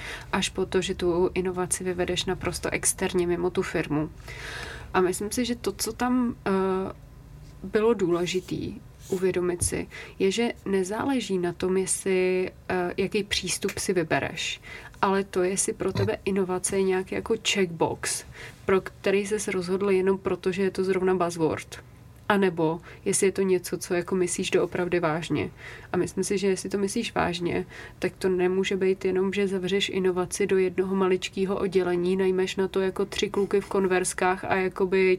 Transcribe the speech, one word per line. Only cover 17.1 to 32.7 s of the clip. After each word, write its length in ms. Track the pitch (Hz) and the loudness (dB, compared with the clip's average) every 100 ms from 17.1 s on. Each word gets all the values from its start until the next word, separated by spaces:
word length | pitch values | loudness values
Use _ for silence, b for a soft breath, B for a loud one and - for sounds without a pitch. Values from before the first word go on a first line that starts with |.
| 190 | -4
jako 200 | 190 226 - | -2 0 0
checkbox, 680 | 202 185 165 156 - - - - B B B - | 2 0 2 0 0 -4 -6 -8 B B B 2
pro 160 | 190 | 2
který 440 | - - 202 196 202 | 0 -4 0 0 0
ses 220 | 214 208 | -2 -2
rozhodl 440 | 185 175 190 202 | -4 -2 0 2
jenom 260 | 185 190 190 | 4 4 2
proto, 340 | 190 180 190 | 0 -2 -2
že 120 | 185 | 0
je 80 | 190 | -2
to 120 | 185 | 0
zrovna 320 | 190 185 185 185 | 0 2 2 2
buzzword. 600 | 175 170 156 95 - - - - - - - | 0 2 0 0 -6 -16 -16 -20 -20 -12 2
A 80 | 202 | 4
nebo 440 | 190 170 160 170 B B - | 4 4 0 0 B B -2
jestli 220 | 185 196 | 2 2
je 40 | |
to 100 | 185 | 2
něco, 360 | 196 180 - - | 2 2 0 -6
co 160 | - | -2
jako 220 | 175 175 190 | -2 0 0
myslíš 360 | 175 - 185 | 0 0 2
doopravdy 480 | 180 170 - 175 175 | 2 2 0 0 2
vážně. 500 | 170 156 160 147 87 - B B B | 2 0 -2 -2 -2 -6 B B B
A 40 | 185 | -2
myslím 260 | 170 - | -2 -2
si, 140 | 185 202 | -2 0
že 100 | 196 | 0
jestli 220 | 185 190 | 0 -2
to 80 | 202 | -2
myslíš 360 | 196 233 214 - | -2 -2 -4 0
vážně, 500 | 165 170 170 180 185 B B B | 0 0 -2 -2 -4 B B B
tak 140 | 185 - | -6 -2
to 120 | 190 | 0
nemůže 480 | 180 180 185 190 196 | 2 2 2 0 2
být 280 | 185 190 190 | 0 0 0
jenom, 280 | 185 196 | 0 0
že 140 | 190 196 | 2 0
zavřeš 420 | 190 180 202 196 | 0 0 0 0
inovaci 580 | 190 185 180 175 - 202 | 0 2 2 -2 0 2
do 100 | 190 | 4
jednoho 380 | 185 180 185 196 | 2 2 0 2
maličkého 600 | 190 185 - - 190 196 | 4 2 0 -2 -2 0
oddělení, 560 | 196 185 180 175 175 190 | 2 2 2 2 2 2
najmeš 400 | 190 185 185 - | 2 2 0 0
na 120 | |
to 120 | 190 | 0